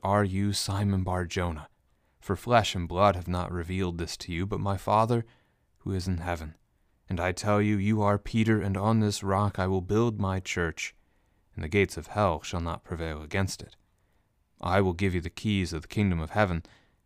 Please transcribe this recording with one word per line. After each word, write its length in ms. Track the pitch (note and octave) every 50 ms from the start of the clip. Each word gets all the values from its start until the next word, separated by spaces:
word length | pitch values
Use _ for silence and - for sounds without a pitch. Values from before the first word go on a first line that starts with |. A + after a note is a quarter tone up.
| -
are 220 | F#2+ G2 G#2 G#2
you, 280 | G2 F#2 F#2+ G2+ G2+ G2
Simon 500 | - - - F#2 G2 G#2 G2+ G2 F#2+ F2+
Bar-Jonah, 680 | F#2+ F2+ F2+ F2+ E2+ - F#2+ F2+ F2 D#2+ D2+ D2+ - _ _ _ _ _ _ _ _ _ _
for 160 | - - G2
flesh 380 | - - A#2+ A#2+ A#2 G2+ - -
and 120 | F#2+ F2
blood 300 | E2+ F2 F2+ G2+ G#2 F#2
have 120 | F#2 F2 F2
not 220 | F2+ F2+ F2+ F#2
revealed 460 | F2 F2+ E2 E2 F#2 F#2 F#2+ F2+ E2+
this 220 | E2 E2+ E2 - -
to 140 | - - F2
you, 120 | E2 F#2
but 160 | G2+ G#2+ F#2+
my 160 | G2+ G2 G2
Father 480 | F#2 - - G#2 G#2+ A2+ A2+ B2 A#2 A#2 - _ _ _ _ _ _ _ _ _ _
who 140 | _ - F#2+
is 140 | F#2 F2
in 120 | F#2+ F#2 E2+
heaven. 380 | E2+ F2 F2 D#2+ D#2+ D#2 - _ _ _ _ _ _ _ _ _ _ _
And 120 | F#2 F2
I 120 | F2 F2+ -
tell 300 | - - A2 G#2 G#2 G#2
you, 140 | G#2 G#2+ G2+
you 240 | F#2+ G#2 A2 G#2+ G#2
are 160 | G2+ G2+ G2+
Peter, 420 | - - - A2+ A2 A2+ A2 G#2+
and 160 | F#2+ G2+ F#2+
on 240 | F#2 G2 A2 A2+ A2+
this 220 | G#2+ G#2 G2 - -
rock 360 | G2 G2 F#2+ G#2 G2+ - -
I 80 | F#2
will 140 | F#2 F#2+ F#2+
build 400 | F2+ F#2 G#2 G#2+ A#2 A#2+ A2 G#2
my 200 | G2+ F#2+ F#2+ F#2+
church, 540 | F2+ - - F#2 F2 E2 D#2+ - - - - _ _ _ _ _ _ _ _ _ _ _ _
and 100 | - F2
the 40 | D#2
gates 280 | D2+ G2+ G2 F2 -
of 120 | - D2 -
hell 340 | - G#2 G#2+ F#2+ E2 D2 -
shall 180 | - - F2+
not 240 | E2+ E2+ E2+ - -
prevail 380 | - F2+ D#2+ E2 D#2+ D#2 D2+ D#2
against 400 | D#2 - G2 G2 F#2 - - D#2+
it. 140 | - - _ _ _ _ _ _ _ _ _ _ _ _ _ _ _ _ _
I 220 | - F2 F2+ G2 G2+
will 100 | F#2 F2
give 220 | E2 G2+ F#2+ F2
you 80 | F2+ D2+
the 80 | E2+
keys 420 | - - - A2 G#2 G2 F#2 E2 E2
of 100 | D#2 D#2
the 60 | -
kingdom 320 | - A2+ G#2 G2 F2+ E2
of 100 | D#2+ D#2
heaven, 340 | - G#2 G#2+ F#2+ F2 E2 - - - _ _ _ _ _ _